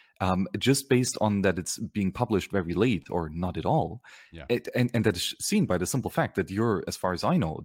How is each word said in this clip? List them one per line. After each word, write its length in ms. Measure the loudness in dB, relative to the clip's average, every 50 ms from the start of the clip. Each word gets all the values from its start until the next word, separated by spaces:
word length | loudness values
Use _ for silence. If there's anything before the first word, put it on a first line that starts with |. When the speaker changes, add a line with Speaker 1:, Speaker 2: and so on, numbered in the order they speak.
| -20 _ _ -2
Speaker 1:
um, 260 | 0 2 2 2 0 -2 -4
just 320 | 0 2 4 4 4 4 2
based 280 | 4 4 4 2 0 0
on 200 | 0 2 2 4 4
that 140 | 2 2
it's 200 | 0 -2 -6 -6 -6 -8 -6 -2
being 140 | 0 0 0
published 400 | 0 0 0 2 2 0 0 0
very 220 | -2 -2 -2 0 0
late 340 | 2 2 2 2 0 -2 -4
or 200 | -4 -4 -4 -4
not 260 | -4 -4 -4 -4 -4
at 80 | -2 0
all. 360 | 0 0 0 0 -2 -6 -12 -16 -20 -20 -20 -20 -20 -18
Speaker 2:
Yeah. 140 | -10 -4 -2
Speaker 1:
It, 180 | -2 -2 -2 -2 0
and, 140 | 0 0 2 2
and 120 | 2 2
that 100 | 2 2
is 180 | 0 -2 -6 -6 -6
seen 260 | -4 -2 0 2 2
by 120 | 2 0
the 80 | 0 0
simple 260 | -2 -2 -2 -4 -2
fact 240 | -2 -2 -2 -2 -2
that 140 | -4 -4 -2
you're, 340 | -2 0 0 2 0 0 -2
as 100 | -6 -6
far 160 | -4 -2 -2 -2
as 100 | 0 0
I 140 | 2 2
know, 160 | 2 0 0 -4 -6